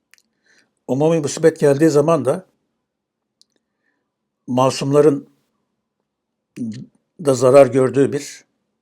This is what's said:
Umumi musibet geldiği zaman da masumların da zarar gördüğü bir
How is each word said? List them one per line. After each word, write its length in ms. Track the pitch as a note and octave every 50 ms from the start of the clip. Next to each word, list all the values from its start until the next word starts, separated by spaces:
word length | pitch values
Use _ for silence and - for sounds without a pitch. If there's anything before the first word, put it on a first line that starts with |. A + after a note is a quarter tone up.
| _ _ _ _ _ _ _ _ _ _ _ _ _ _ _ _ _ -
Umumi 320 | B2 C#3 D3+ D#3+ E3+ E3
musibet 400 | D3 C#3 - D3+ D#3+ D#3+ D#3+ -
geldiği 300 | D#3 C#3+ C#3 C#3 D#3+ D#3+
zaman 340 | C#3 D3 C#3+ E3 E3 D3+ A#2+
da 220 | B2+ D3+ F#3 - _ _ _ _ _ _ _ _ _ _ _ _ _ _ _ _ _ _ _ _ _ _ _ _ _ _ _ _ _ _ _ _ _ _ _ _ _ _ _ _
masumların 800 | - B2 B2+ C3 C3 B2+ - D3 C#3 C#3 D3 D3 D#3 C#3 C#3+ - - _ _ _ _ _ _ _ _ _ _ _ _ _ _ _ _ _ _ _ _ _ _ _ _ _ - B2+ A2+ G#2+ C3 - - _ _ _ _ _ - E3+
da 100 | C#3+ C3+
zarar 320 | A#2 C3 B2+ C3+ C#3+ C#3
gördüğü 460 | A#2+ A#2+ C3+ C3 B2 A2 C#3 C#3 A2 A#2+
bir 320 | C#3+ - - - - _ _ _ _ _ _ _ _